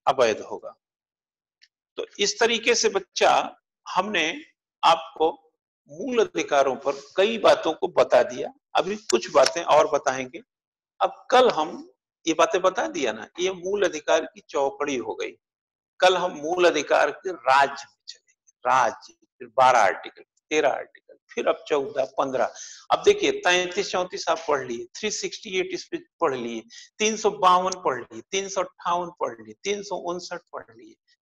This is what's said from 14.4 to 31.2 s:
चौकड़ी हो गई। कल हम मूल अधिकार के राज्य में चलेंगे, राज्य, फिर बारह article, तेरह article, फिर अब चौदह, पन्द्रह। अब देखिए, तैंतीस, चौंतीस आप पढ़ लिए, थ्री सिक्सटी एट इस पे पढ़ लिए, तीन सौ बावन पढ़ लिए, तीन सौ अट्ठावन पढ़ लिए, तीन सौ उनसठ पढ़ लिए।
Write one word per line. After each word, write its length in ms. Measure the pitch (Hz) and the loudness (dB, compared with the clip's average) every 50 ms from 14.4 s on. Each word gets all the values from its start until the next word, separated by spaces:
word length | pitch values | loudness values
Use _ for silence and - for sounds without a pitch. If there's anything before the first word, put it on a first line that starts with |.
| - - | -16 -8
चौकड़ी 460 | - 151 139 139 139 - 147 147 143 | -4 -2 -2 -2 -2 -4 -6 -4 -4
हो 200 | 123 110 113 95 | -4 -4 -6 -8
गई। 160 | 90 98 - - _ _ _ _ _ _ _ _ _ _ _ _ - | -8 -8 -10 -10 _ _ _ _ _ _ _ _ _ _ _ _ 2
कल 180 | - 180 185 180 | 4 4 4 4
हम 140 | 170 180 | 0 -4
मूल 340 | - 151 143 151 175 180 175 | -6 -6 -6 -4 0 4 4
अधिकार 460 | 175 151 151 139 - 156 151 151 147 | 4 4 2 0 2 2 2 2 2
के 200 | 147 - - 190 | 0 -4 -8 -10
राज्य 520 | 180 - - 127 131 139 143 139 - - - - | -10 -6 0 2 4 4 4 2 0 -6 -16 -18
में 140 | _ _ _ - | _ _ _ -20
चलेंगे, 640 | - _ _ _ _ _ _ _ _ _ - 123 | -20 _ _ _ _ _ _ _ _ _ -2 0
राज्य, 440 | 127 131 123 113 107 - - - _ _ _ _ _ - | 2 2 2 2 -2 -6 -14 -20 _ _ _ _ _ -20
फिर 80 | 127 120 | -20 -8
बारह 320 | - - 127 127 127 120 | 0 4 4 6 6 6
article, 440 | 107 95 85 - - - - - - _ _ _ _ - | 4 4 2 0 -6 -16 -18 -20 -20 _ _ _ _ -4
तेरह 200 | 156 151 147 135 | 0 2 2 2
article, 480 | 117 - - - _ _ _ _ - _ _ _ - | 0 -2 -6 -12 _ _ _ _ -20 _ _ _ -8
फिर 140 | - - - | -4 -2 -2
अब 160 | 165 - - - | -2 -2 -2 -4
चौदह, 380 | 160 143 139 120 - 143 131 | -2 -2 -2 -4 -4 -4 -4
पन्द्रह। 480 | - - - 147 135 127 127 113 95 - - - - - - - - | -4 -2 -4 -4 -2 0 -2 -2 -2 -4 -8 -20 -20 -20 -14 -6 -2
अब 120 | - - - | -2 2 4
देखिए, 280 | 196 208 208 208 147 | 4 4 4 4 0
तैंतीस, 600 | 135 - - 180 180 180 180 175 180 208 190 - | 0 0 2 2 2 2 2 0 -4 -6 -6 -4
चौंतीस 380 | - 190 180 180 - 196 - - | -2 -4 -4 -4 -6 -8 -4 -2
आप 160 | 165 160 - - | -4 -2 -2 -2
पढ़ 180 | 147 139 131 127 | -2 -2 -2 -4
लिए, 180 | 120 117 117 | -8 -10 -10
थ्री 260 | - - - - 214 | -14 -12 -8 -6 -6
सिक्सटी 480 | 202 - - 190 - - - 220 185 190 | -6 -6 -8 -8 -10 -10 -12 -6 -4 -4
एट 100 | 180 185 | -4 -4
इस 160 | 185 170 - - | -6 -10 -10 -10
पे 100 | - 165 | -12 -12
पढ़ 380 | - _ _ - 165 156 135 | -12 _ _ -4 -2 -2 -2
लिए, 280 | 127 117 120 117 113 110 _ - - - - _ - | -2 -6 -6 -8 -8 -10 _ -18 -20 -20 -14 _ -2
तीन 180 | 214 220 220 214 | -2 -2 0 0
सौ 140 | - 208 | -2 -2
बावन 400 | - - - 185 180 185 185 185 | 0 2 4 6 6 6 4 0
पढ़ 320 | 185 180 - 160 135 123 117 | -4 -4 -4 -4 -4 -4 -6
लिए, 180 | - - 113 | -12 -16 -18
तीन 280 | - _ - 190 196 196 | -14 _ -6 -6 -6 -4
सौ 120 | 180 196 | -4 -6
अट्ठावन 500 | 180 - _ _ - 185 175 175 180 170 - - | -6 -6 _ _ -6 -4 -2 -2 -4 -6 -8 -8
पढ़ 260 | 147 135 120 113 110 | -8 -8 -8 -10 -16
लिए, 80 | 107 107 _ - | -20 -18 _ -6
तीन 200 | 196 202 208 196 | -6 -6 -6 -6
सौ 120 | - 190 | -8 -10
उनसठ 440 | 175 - 175 175 180 180 - 180 170 _ _ - | -8 -6 -6 -8 -8 -8 -12 -14 -14 _ _ -16
पढ़ 220 | 143 - _ - | -16 -16 _ -20
लिए। 200 | - - - - _ _ _ _ _ | -20 -20 -20 -20 _ _ _ _ _